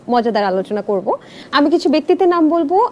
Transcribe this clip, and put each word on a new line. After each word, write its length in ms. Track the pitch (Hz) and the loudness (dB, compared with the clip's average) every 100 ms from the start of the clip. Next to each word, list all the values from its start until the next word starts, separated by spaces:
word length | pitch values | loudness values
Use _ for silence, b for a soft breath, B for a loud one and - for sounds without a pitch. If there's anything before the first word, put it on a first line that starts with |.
| - | -2
মজাদার 360 | 240 233 214 | -2 0 0
আলোচনা 380 | 202 185 185 208 | 0 -2 -4 -6
করব। 340 | 208 202 196 539 B B B | -4 -4 -2 -6 B B B
আমি 180 | 277 294 | 0 2
কিছু 180 | 330 339 | 2 0
ব্যক্তিত্বের 400 | 302 302 359 370 | 0 0 0 2
নাম 200 | 349 311 | 2 2
বলবো, 360 | 339 294 370 453 | 0 0 0 0